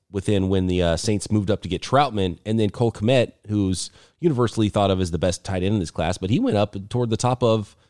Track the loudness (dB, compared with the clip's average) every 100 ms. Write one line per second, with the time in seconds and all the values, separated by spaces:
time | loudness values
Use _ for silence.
0 | _ -6 0 0 2 2 2 2 2 0
1 | 0 -2 0 0 0 -2 -4 -6 0 2
2 | 2 0 -2 -4 -4 0 0 0 -2 0
3 | 2 2 2 -4 -6 -2 0 -2 -6 -14
4 | -20 _ 0 2 0 2 0 2 2 2
5 | 0 0 -2 -2 -6 -2 0 0 -2 -4
6 | -4 -4 -2 0 2 0 0 -4 -6 -4
7 | -2 0 0 0 2 0 -2 -14 _